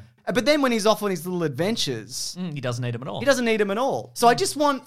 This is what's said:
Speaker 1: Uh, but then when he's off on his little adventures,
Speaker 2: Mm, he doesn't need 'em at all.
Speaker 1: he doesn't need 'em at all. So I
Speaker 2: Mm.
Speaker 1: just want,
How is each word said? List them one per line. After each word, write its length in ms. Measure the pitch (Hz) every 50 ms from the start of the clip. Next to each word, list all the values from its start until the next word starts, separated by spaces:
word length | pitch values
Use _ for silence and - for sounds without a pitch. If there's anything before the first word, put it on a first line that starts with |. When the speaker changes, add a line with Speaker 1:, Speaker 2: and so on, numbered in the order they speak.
| - - _ _ _
Speaker 1:
Uh, 60 | - 185
but 120 | 233 233
then 160 | 285 294 302
when 120 | 277 254 233
he's 140 | 226 190
off 160 | 220 214 208 208
on 80 | 202
his 140 | 190 165 151
little 200 | 180 180 175 170
adventures, 920 | 151 131 120 165 196 - - - - 127 113 107 104 - - - - - 180
Speaker 2:
Mm, 140 | 180 175 151
he 60 | 143
doesn't 220 | 123 123 120 120 127
need 120 | 123 120
'em 80 | - 254
at 60 | -
all. 120 | 202 -
Speaker 1:
he 40 | 233
doesn't 200 | 277 269 269 247
need 160 | 233 220 220
'em 100 | 208 196
at 80 | 196 220
all. 320 | 262 277 185 120 104 - -
So 120 | - 240 233
I 60 | 240
Speaker 2:
Mm. 40 | 247
Speaker 1:
just 180 | 392 - -
want, 260 | 277 302 285 277 254 -